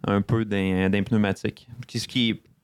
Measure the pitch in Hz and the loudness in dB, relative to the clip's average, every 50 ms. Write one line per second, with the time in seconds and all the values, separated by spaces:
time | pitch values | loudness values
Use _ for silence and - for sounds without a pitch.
0 | - - 101 101 98 - 117 113 113 107 104 98 95 95 92 92 95 95 95 101 | -2 0 0 0 2 2 0 0 0 0 0 0 0 0 2 2 2 2 2 0
1 | 98 - 120 107 104 98 95 - - - - - - - - - 123 - - 120 | 0 2 2 2 2 2 0 -2 -4 -6 -6 -8 -16 -20 -16 -16 -14 -8 -8 -8
2 | 113 - - 131 120 113 107 - _ _ _ _ | -6 -4 -2 0 0 0 0 -2 _ _ _ _